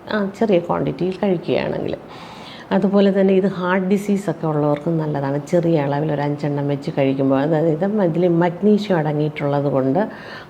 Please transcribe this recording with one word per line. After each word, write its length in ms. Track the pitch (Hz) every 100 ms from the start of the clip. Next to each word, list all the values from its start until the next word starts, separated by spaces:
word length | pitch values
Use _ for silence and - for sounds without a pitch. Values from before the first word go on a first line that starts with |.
| -
ആ 40 | 214 196 196
ചെറിയ 200 | 226 175 170
ക്വാണ്ടിറ്റിയിൽ 480 | 175 151 - 180 180
കഴിക്കുകയാണെങ്കിൽ. 720 | 202 175 - 127 - - - - - - - - - - - 196
അതുപോലെ 340 | 196 202 202 190
തന്നെ 160 | 196 190
ഇത് 80 | 190 185
ഹാർട്ട് 300 | 180 190 185
ഡിസീസൊക്കെ 540 | 202 202 196 196 160 160
ഉള്ളവർക്കും 420 | 156 147 147 170 165
നല്ലതാണ്. 380 | 156 147 139 143 143
ചെറിയ 320 | 175 170 160 139
അളവിൽ 240 | 143 156 147
ഒരു 80 | 147
അഞ്ചെണ്ണം 380 | 147 156 143 143
വെച്ച് 180 | 143 143 151
കഴിക്കുമ്പോൾ, 420 | 135 135 135 135 143
അതായത് 400 | 160 165 151 196 214 180
ഇതിൽ 160 | 165 180 170
മഗ്നീഷ്യം 540 | 175 170 208 208 208 165
അടങ്ങിയിട്ടുള്ളത് 680 | 151 147 151 151 143 143 143 139
കൊണ്ട് 260 | 131 143 220 - - - -